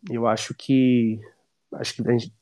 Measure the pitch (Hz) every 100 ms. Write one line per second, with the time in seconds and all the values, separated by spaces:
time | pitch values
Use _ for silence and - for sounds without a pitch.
0 | - 120 117 110 - - - 131 127 123
1 | 113 110 107 _ _ _ _ - - -
2 | 117 120 - -